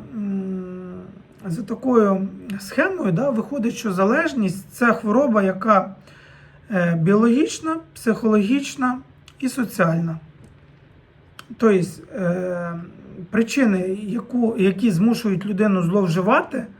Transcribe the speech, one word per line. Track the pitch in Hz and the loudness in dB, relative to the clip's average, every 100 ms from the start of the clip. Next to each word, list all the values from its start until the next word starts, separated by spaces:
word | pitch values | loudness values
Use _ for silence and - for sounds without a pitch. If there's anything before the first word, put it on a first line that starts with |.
| - | -8
м, | 233 202 196 190 185 185 185 180 180 180 - - - 190 | -8 -6 -4 -4 -6 -8 -12 -14 -16 -18 -20 -20 -14 -8
за | 170 | -6
такою | 214 226 262 240 208 190 190 - - 196 | -6 -4 2 4 6 4 -2 -8 -10 -10
схемою, | - - 349 370 226 | -4 0 0 0 0
да, | 175 277 | 0 2
виходить, | 226 - 285 226 | 0 -2 -2 -2
що | - 220 | -2 -4
залежність — | 180 196 269 330 277 190 175 - | 2 2 2 0 0 -2 -2 -10
це | - 240 | 0 2
хвороба, | 233 214 226 285 214 | 2 2 2 4 2
яка, | 196 190 226 202 196 - - - - - - - - | 2 0 2 2 2 -6 -20 -20 -20 -20 -20 -20 -6
е, | 196 175 165 | -2 0 2
біологічна, | 160 208 233 240 320 - 320 320 - | 4 6 6 4 2 -2 -6 -6 -8
психологічна | - 233 214 226 214 202 277 277 - 254 254 - - - - | -4 -2 0 2 2 2 0 -2 -4 -4 -4 -8 -20 -20 -8
і | 262 | -6
соціальна. | 254 226 - 170 165 165 160 - - - - - - - - _ _ _ - - 226 | -4 -4 0 0 0 -2 -6 -12 -20 -20 -20 -20 -20 -20 -20 _ _ _ -20 -20 0
Тобто, | 226 190 165 - - | 2 4 0 -6 -14
е, | 277 175 180 180 175 175 170 185 - - 196 170 | -6 -4 -2 -4 -6 -8 -10 -14 -18 -20 -18 -4
причини, | 214 226 277 240 190 185 196 | -2 0 2 2 2 -2 -6
яку, | 214 233 - 247 226 233 | -6 -6 -4 -2 0 2
які | 190 190 233 | 2 2 2
змушують | 165 220 226 214 185 196 | 2 2 2 0 -2 -2
людину | 190 214 190 | 0 2 2
зловживати, | 170 202 185 165 185 277 - 262 233 - | 2 2 2 2 2 2 0 -6 -10 -14